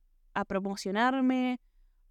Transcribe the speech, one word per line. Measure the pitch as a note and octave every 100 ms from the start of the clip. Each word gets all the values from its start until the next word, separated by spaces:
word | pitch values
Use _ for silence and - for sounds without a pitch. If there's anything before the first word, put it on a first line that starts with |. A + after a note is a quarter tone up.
| _ _ _
a | -
promocionarme, | - F#3+ G3 G3 F#3+ G#3 B3 C4+ B3+ B3+ B3+ B3 _ _ _ _ _